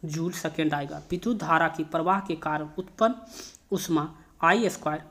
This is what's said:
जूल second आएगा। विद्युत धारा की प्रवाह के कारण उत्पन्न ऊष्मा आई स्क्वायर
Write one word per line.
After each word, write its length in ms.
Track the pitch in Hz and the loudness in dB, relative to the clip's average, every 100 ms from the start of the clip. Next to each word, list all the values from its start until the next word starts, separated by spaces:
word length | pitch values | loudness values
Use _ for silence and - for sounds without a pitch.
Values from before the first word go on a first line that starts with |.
जूल 280 | 160 156 170 | -6 -4 -4
second 420 | 170 165 160 156 | -2 -4 0 0
आएगा। 280 | 147 143 147 - | 0 -4 -10 -6
विद्युत 260 | 175 226 220 | -4 -2 -2
धारा 320 | 160 160 165 | 4 4 4
की 160 | 160 | 0
प्रवाह 360 | 156 165 165 196 | -4 0 2 2
के 160 | 196 160 | 0 -4
कारण 340 | 156 151 151 - | -2 -2 -4 -10
उत्पन्न 360 | 185 - 226 247 - - - - _ | -12 2 2 2 -10 -16 -16 -18 _
ऊष्मा 440 | 190 - 160 156 - - _ | -4 0 0 0 -10 -20 _
आई 260 | 165 202 214 | 4 4 2
स्क्वायर 340 | - 151 151 - | 0 -4 -4 -8